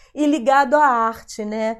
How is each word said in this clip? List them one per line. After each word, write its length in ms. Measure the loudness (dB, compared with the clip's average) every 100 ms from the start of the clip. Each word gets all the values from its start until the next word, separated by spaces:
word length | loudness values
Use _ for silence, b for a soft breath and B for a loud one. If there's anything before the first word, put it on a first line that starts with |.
| b -4
e 100 | -2
ligado 480 | 0 2 2 4
à 100 | 2
arte, 600 | 2 2 -2 -4 -14 -12 -8
né? 320 | -6 -6